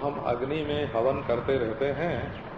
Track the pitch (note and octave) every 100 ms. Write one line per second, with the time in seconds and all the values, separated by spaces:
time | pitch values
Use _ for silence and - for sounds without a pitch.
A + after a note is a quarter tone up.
0 | C#3 C#3+ - A#2+ C3 D#3 D3 D3 C#3+ A2+
1 | A#2+ C#3+ C#3 D3 A#2 C3+ A2+ A2 C#3 C#3
2 | E3+ C3 - F#2+ -